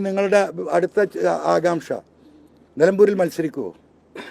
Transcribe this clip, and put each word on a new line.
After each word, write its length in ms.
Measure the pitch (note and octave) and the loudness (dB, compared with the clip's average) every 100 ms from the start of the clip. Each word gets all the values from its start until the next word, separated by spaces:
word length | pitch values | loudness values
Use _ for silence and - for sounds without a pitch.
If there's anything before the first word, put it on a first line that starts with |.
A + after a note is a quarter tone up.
| G3 | -4
നിങ്ങളുടെ 320 | G3 G3+ G3+ F#3 E3+ D#3+ E3+ | -2 2 2 2 -4 -2 0
അടുത്ത 220 | F3+ G#3 G3+ | 0 0 0
ച-, 120 | F3 F3+ E3 D#3 | 0 -2 0 0
ആകാംക്ഷ, 340 | E3+ E3+ E3+ - A#2+ - _ - - - _ _ C3+ | 2 2 -2 -4 -8 -10 _ -20 -20 -20 _ _ 2
നിലമ്പൂരിൽ 360 | E3+ F#3+ G3+ F#3+ | 2 4 2 2
മത്സരിക്കുമോ? 500 | E3+ - D#3+ C#3 F#2+ - _ _ _ - - | -2 -2 -6 -4 -10 -12 _ _ _ -20 -20